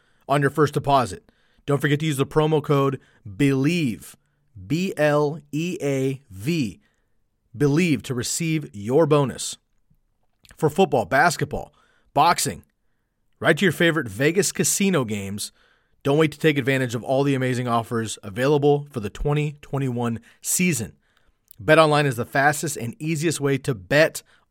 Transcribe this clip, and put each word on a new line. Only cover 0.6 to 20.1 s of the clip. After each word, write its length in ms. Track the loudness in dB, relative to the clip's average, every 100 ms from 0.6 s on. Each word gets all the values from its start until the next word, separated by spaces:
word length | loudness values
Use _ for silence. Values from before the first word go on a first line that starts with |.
| 2
deposit. 580 | 0 2 2 0 -6 _ _ _ _ -2
Don't 140 | 0
forget 220 | 2 0
to 40 | 0
use 120 | 0
the 80 | 0
promo 360 | 2 2 2
code 380 | 2 2 2 -2 _ _ -10 0
believe, 800 | 2 2 2 0 -2 -4 -10 -20 _ _ _ -14 -6
B 260 | -2 -2 0
L 420 | 2 2 0 -4 -8
E 240 | -6 -4 -4
A 400 | -4 -2 -2 -4 -12
V, 520 | -10 -4 -2 -2 -6 _ _ _ _ _ _ _ -2
believe, 480 | 2 2 2 0
to 100 | -2
receive 560 | -6 -4 -4 -2 -2 -6 -10
your 300 | 0 2 4
bonus. 500 | 4 2 -4 -10 -12 _ _ _ _ _ _ _ _ -20 -4
For 120 | 0
football, 360 | 2 2 2 2
basketball, 680 | 2 2 0 -6 -8 -12 _ _ _ _
boxing, 520 | 2 2 2 -2 -8 -14 _ _ _ _ _ _ -2
right 180 | 0 2
to 60 |
your 80 | 2
favorite 380 | 2 0 0 -4
Vegas 420 | -2 0 0 -2
casino 540 | -2 -2 0 0 0 -2
games, 480 | -6 -8 -10 -12 _ _ _ _ _
don't 160 | 0 2
wait 120 | 2
to 40 | 2
take 220 | 0 2
advantage 340 | 0 0 -2
of 100 | -4
all 200 | -2 0
the 100 | 0
amazing 340 | 0 0 -2 -2
offers 520 | -2 -2 -4 -4 -8
available 640 | -10 -2 0 2 4 2 -2
for 80 | -8
the 100 | -8
twenty 460 | -4 -2 -2 -2 -8
twenty-one 560 | -8 -6 -4 -4 -4